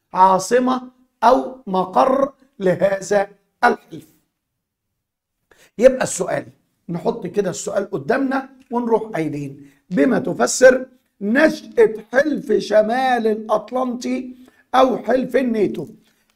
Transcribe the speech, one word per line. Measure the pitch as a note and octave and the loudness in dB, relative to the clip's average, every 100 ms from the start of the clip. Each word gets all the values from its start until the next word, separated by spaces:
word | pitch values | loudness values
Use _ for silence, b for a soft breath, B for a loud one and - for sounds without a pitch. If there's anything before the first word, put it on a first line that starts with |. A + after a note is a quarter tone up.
| _ | _
عاصمة | F3+ F#3+ F#3 - B3 B3+ B3+ - - _ _ | 2 4 4 2 0 0 -2 -6 -20 _ _
أو | A#3 C4 - - G3+ | 4 4 0 -10 -6
مقر | F#3 F3+ G#3 C4 C4+ - - _ - | -4 -2 0 2 0 -2 -6 _ -4
لهذا | F#3+ D#3+ G3 G3 - G3+ G3+ - _ _ | -2 0 0 -2 -2 -2 -2 -8 _ _
الحلف. | A#3+ A3 _ D#3+ - _ _ _ _ _ _ _ _ _ _ _ _ _ _ b b - | -2 -2 _ -20 -20 _ _ _ _ _ _ _ _ _ _ _ _ _ _ b b 4
يبقى | B3+ B3+ | 4 4
السؤال، | - - E3+ C#3+ - - _ _ - | -2 -4 -4 -6 -8 -16 _ _ -10
نحط | E3+ A3+ A#3 F3 | -6 -4 -6 -6
كده | G3+ F#3 | -4 -4
السؤال | - F3+ G3+ G3+ | -6 -6 -6 -6
قدامنا | E3+ C3+ C4 C4+ C4 C4 - - | -6 -2 -2 -2 -4 -8 -16 -8
ونروح | A#3 A#3 A3 | -6 -2 -2
قايلين، | A3 D#3+ D3+ C#3+ C#3 - B B - | -2 -6 -6 -6 -10 -14 B B -6
بما | F#3 C#4 F#3+ | 0 2 0
تفسر | F3 F3 A#3+ - B3+ B3+ - _ _ - | -2 -2 -2 6 6 6 0 _ _ -8
نشأة | G3+ C4 D#4 - - - G#3+ A3 - | -2 2 2 0 -4 2 2 0 -4
حلف | B3+ D4+ A#3 - | 0 0 -2 -2
شمال | G3 F#3+ G#3+ G#3+ B3 C4 A#3+ A3 | -2 2 2 2 0 0 0 0
الأطلنطي | G#3+ G#3+ A3 G#3+ B3+ B3+ A#3 B3 B3+ - b b b b B3+ | -4 -2 -4 -2 -6 -4 -6 -6 -6 -8 b b b b 2
أو | B3+ G3+ | 4 2
حلف | - C4 F3 B3+ | 0 -2 0 -2
الناتو؟ | B3+ A3 F#3+ - C#3+ - _ _ _ | 0 0 -2 -4 -12 -16 _ _ _